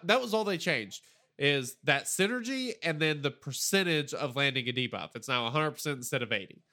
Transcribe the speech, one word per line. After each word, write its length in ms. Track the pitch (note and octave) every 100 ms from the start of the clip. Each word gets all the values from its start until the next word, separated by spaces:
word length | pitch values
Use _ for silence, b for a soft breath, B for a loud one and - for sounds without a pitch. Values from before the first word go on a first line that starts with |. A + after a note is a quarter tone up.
| F3
that 120 | A#3+
was 120 | B3
all 100 | A3
they 140 | G#3 F3
changed, 460 | F3+ C#3 G#2 - b b b -
is 380 | C#3+ C#3+ B2 - -
that 200 | C#3 -
synergy 680 | - G3 B3 A3+ C4+ B3+ -
and 160 | E3 D#3
then 220 | D#3 D3
the 100 | C#3
percentage 840 | - C#3+ C3 - G3 F3 D#3 C3+
of 220 | - C#3+ B2+
landing 320 | C#3 C3 B2
a 60 |
debuff. 420 | B2 B2 G2 D2 A#2
It's 120 | A#2+
now 180 | B2 A#2
a 40 |
hundred 200 | D3+ D#3
percent 260 | - D#3 C3+
instead 240 | B2 C3+
of 100 | A#2
eighty. 320 | G#2+ F2+ - _